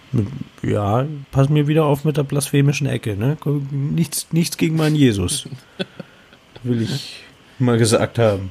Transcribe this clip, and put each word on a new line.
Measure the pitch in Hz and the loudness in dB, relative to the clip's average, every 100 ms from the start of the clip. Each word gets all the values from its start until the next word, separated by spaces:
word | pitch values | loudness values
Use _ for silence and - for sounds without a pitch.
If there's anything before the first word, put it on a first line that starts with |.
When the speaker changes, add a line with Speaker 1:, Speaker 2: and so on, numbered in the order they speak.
| - | -4
Speaker 1:
Mit, | 123 104 - - - | -2 -2 -6 -14 -8
ja, | 120 104 101 117 147 143 139 | -4 -2 0 0 -2 -8 -4
pass | 135 135 | 2 2
mir | 151 147 | 2 2
wieder | 156 | 2
auf | 147 143 | 2 0
mit | 156 147 | 0 -2
der | |
blasphemischen | 139 143 - 143 143 131 131 | -2 -2 0 2 2 2 -2
Ecke, | 117 117 98 | -4 -4 -2
ne? | 123 151 147 147 139 | -2 -2 -2 -4 -4
Nichts, | 139 143 160 160 - - | -4 -2 -2 -2 -4 -2
nichts | 160 170 - | -2 -2 0
gegen | 165 160 | 0 2
meinen | 151 151 | 2 4
Jesus. | 131 101 90 - - - - - 180 - | 4 4 -2 -4 -8 -18 -20 -10 -10 -10
Speaker 2:
<laughs> | - - - - _ - | -20 -20 -20 -20 _ -12
Speaker 1:
Will | 120 117 | -4 -2
ich | 110 139 - - - - - - | -2 -4 -8 -16 -20 -20 -20 -2
mal | 123 113 | 2 4
gesagt | 113 110 113 - | 4 4 0 2
haben. | 113 98 95 | 2 2 -6